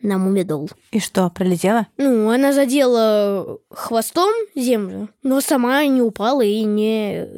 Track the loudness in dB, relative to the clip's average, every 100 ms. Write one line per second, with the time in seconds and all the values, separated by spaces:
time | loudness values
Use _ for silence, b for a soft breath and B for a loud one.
0 | -4 0 0 0 -2 -6 -8 -14 -6 -6
1 | -2 -2 -2 0 0 0 0 0 -2 -2
2 | 2 2 2 2 2 2 2 2 2 4
3 | 2 2 2 -2 -6 -12 _ -14 -4 -4
4 | -2 0 0 0 -4 -4 0 0 -2 -8
5 | -12 _ -2 0 0 0 2 2 2 2
6 | 0 0 -2 0 0 0 0 0 0 -2
7 | -4 -6 -10